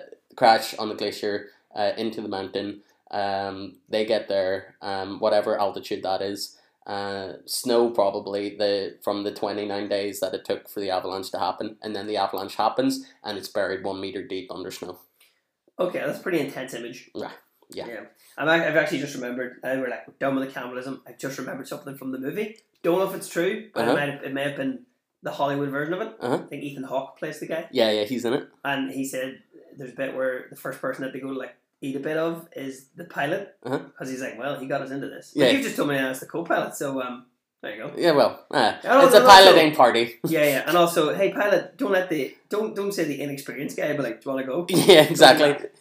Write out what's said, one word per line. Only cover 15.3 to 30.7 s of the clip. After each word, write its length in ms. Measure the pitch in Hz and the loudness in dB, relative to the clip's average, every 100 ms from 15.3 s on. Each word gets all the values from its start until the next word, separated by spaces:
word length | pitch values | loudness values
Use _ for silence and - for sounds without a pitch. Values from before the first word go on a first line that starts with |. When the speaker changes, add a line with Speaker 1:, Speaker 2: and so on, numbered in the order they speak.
| _ _ _ _ - | _ _ _ _ -6
Speaker 2:
Okay, 200 | 180 131 135 | -4 -2 -6
that's 140 | - | -6
a 20 | |
pretty 160 | 190 165 | -4 -2
intense 340 | 135 - 131 | -2 -6 -12
image. 360 | 117 120 - - 85 | -12 -12 -16 -16 -12
Speaker 1:
Yeah, 160 | - - _ _ _ | -12 -14 _ _ _
yeah. 160 | 95 117 | -14 -12
Speaker 2:
Yeah. 120 | 107 101 _ _ - | -14 -16 _ _ -4
I'm, 120 | 147 | 2
ac-, 160 | 165 156 | 2 4
I've 80 | 160 | 2
actually 240 | 151 139 | 0 -2
just 160 | 143 135 | -6 -8
remembered, 440 | 123 123 123 - | -8 -8 -8 -8
uh, 120 | 127 135 | -6 -4
we're, 120 | 123 | -4
like, 180 | 117 - | -8 -12
we're 60 | - | -6
done 160 | 139 135 | -2 -2
with 120 | 135 | -4
the 60 | |
cannibalism. 480 | 139 123 123 135 131 - | -8 -10 -10 -10 -12 -16
I 60 | |
just 240 | - 139 - | -12 -10 -8
remembered 280 | 131 131 - | -10 -10 -12
something 280 | 143 139 139 | -12 -12 -12
from 160 | 131 | -10
the 80 | 131 | -8
movie. 380 | 131 180 214 - _ _ | -6 -6 -8 -10 _ _
Don't 160 | 170 180 | -2 0
know 100 | 190 | 0
if 60 | 165 | -4
it's 140 | - | -8
true, 400 | 175 175 220 - | -4 -2 -4 -8
but 100 | - | -4
Speaker 1:
Uh-huh. 80 | 113 | 0
Speaker 2:
it 40 | 143 | 0
might 140 | 143 | 0
have, 120 | 143 | -6
it 100 | 131 | -8
may 100 | 135 | -6
have 140 | 143 139 | -6 -4
been 280 | 135 120 - _ _ _ | -6 -6 -12 _ _ _
the 100 | - | -10
Hollywood 380 | - 143 143 139 | -4 -2 -2 -4
version 240 | 139 151 | -4 -4
of 80 | 185 | -4
it. 140 | 214 - | -6 -6
Speaker 1:
Uh-huh. 160 | 123 165 | -2 -2
Speaker 2:
I 40 | 170 | -4
think 160 | 143 | -12
Ethan 200 | 143 139 | -12 -12
Hawke 340 | 131 127 135 - | -6 -6 -6 -10
plays 220 | 156 147 | -12 -10
the 80 | - | -8
guy. 220 | 165 175 | -8 -4
Speaker 1:
Yeah, 200 | 123 110 | 2 2
yeah, 120 | 107 | 2
he's 220 | 104 120 113 | 0 -2 0
in 80 | |
it. 160 | - - _ 139 | -2 -4 _ -4
Speaker 2:
And 260 | 135 131 | -4 -4
he 140 | 131 135 | -6 -6
said 360 | 131 131 - _ - - - | -6 -8 -10 _ -20 -20 -16
there's 140 | 127 | -14
a 20 | 117 | -8
bit 200 | 135 131 | -6 -4
where 320 | 131 127 - | -4 -4 -10
the 60 | - | -12
first 240 | 143 | -12